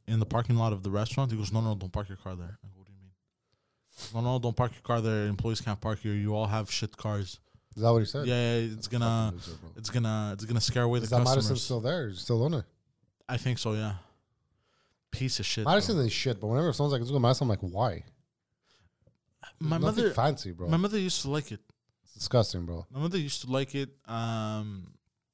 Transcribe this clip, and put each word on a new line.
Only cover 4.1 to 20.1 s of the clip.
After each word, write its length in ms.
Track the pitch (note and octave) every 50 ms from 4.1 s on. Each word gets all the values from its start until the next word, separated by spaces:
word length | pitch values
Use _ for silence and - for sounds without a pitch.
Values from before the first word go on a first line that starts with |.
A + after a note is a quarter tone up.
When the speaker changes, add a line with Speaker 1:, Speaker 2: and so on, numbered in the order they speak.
| G#2+
Speaker 1:
"No, 60 | A#2
no, 180 | A#2 B2 B2+ B2+
don't 160 | A#2 A#2+ A2
park 160 | - B2 A#2+ -
your 80 | -
car 200 | - - B2 A#2
there. 260 | A2 A2+ A2 G#2+ G#2 G#2
Employees 340 | G2+ F#2 G2 A2+ A2+ G#2
can't 180 | - - G#2 G2+
park 180 | - A2+ A2 G2+
here. 140 | - A2 G#2
You 180 | G#2 G2+ G#2 G#2+
all 140 | G#2+ A2 G#2
have 240 | G#2 A2 G#2+ F#2
shit 240 | - - - G#2 - -
cars." 420 | - A2 G#2 G2+ G2 F2+ - - _ _ - _ _ _ -
Speaker 2:
Is 80 | G#2+ A2
that 80 | A#2
what 80 | A#2 A#2
he 60 | A2
said? 200 | G2+ - C#3 D3
Speaker 1:
Yeah, 80 | B2 B2
yeah, 320 | B2 A#2+ A#2+ A#2+ A#2 A2+
it's 100 | A2+ G#2+
Speaker 2:
That's 120 | A2 A2 G#2
Speaker 1:
gonna, 440 | B2 A#2+ A#2 A#2 A2+ A2+ A2+ G#2+ F2+
Speaker 2:
fucking 140 | F2 - -
loser, 100 | - -
bro. 80 | - E2 -
Speaker 1:
it's 140 | - A2 -
gonna, 400 | - A#2+ A#2 A2 A2 G#2+ G#2+ G#2 G2
it's 120 | G2+ A2+
gonna 160 | A2 A#2+ A#2
scare 220 | A2 - - B2+ A#2+
away 160 | A#2+ A#2+ B2
Speaker 2:
Is 80 | A2+ A2
Speaker 1:
the 80 | A#2+ A#2+
Speaker 2:
that 60 | B2
Speaker 1:
customers. 240 | B2+ C3+ C3+ A2+ G#2+
Speaker 2:
Madison 140 | - B2 -
still 180 | - B2+ A#2+
there? 260 | A2 B2+ D#3+ F3+ C#3+ G#2+
Is 100 | F#2+ F2
it 40 |
still 220 | - - A#2+ A2+ A#2+
on 100 | D3+ E3+
it? 100 | C#3 G2+ - _ _ _ _ _ _ _ _ _ _ _ -
Speaker 1:
I 80 | B2+ A#2
think 220 | - B2 B2 -
so, 140 | - A2+ G#2+
yeah. 220 | G#2+ A2 G#2+ G2+ F#2 - - _ _ _ _ _ _ _ _ _ _ _ _ _ _ _ _ _ _ _ _
Piece 280 | - - C3 C3 - -
of 60 | G2+
shit, 200 | - - - G#2+
Speaker 2:
Madison 300 | B2+ F3 G#3 G3+ - A3+
Speaker 1:
bro. 100 | E3 C3
Speaker 2:
is 60 | A2
shit, 280 | G2+ - - C3 A#2+ G2
but 80 | G#2+ G#2+
whenever 240 | A2+ C3 E3 F3 B2
someone's 180 | - C#3+ D3 C#3
like, 80 | B2+
"Let's 100 | A#2 A#2+
go 80 | C#3 C#3+
Madison," 260 | B2 A#2+ C3 - -
I'm 40 | B2
like, 100 | G#2 F#2
"Why?" 420 | - F#2 F2 F#2+ A#2+ B2 F2+ D#2+ - - - _ _ _ _ _ _ _ _ _ _ _ _ _ _ _ _ _ _ _ _ _ _ _ _ _ - - - -
Speaker 1:
My 180 | E3 D3+ D#3+ E3
Speaker 2:
Nothing 40 | C#3+ G3+ G#3+ A3+ A#3+
Speaker 1:
mother, 100 | G#3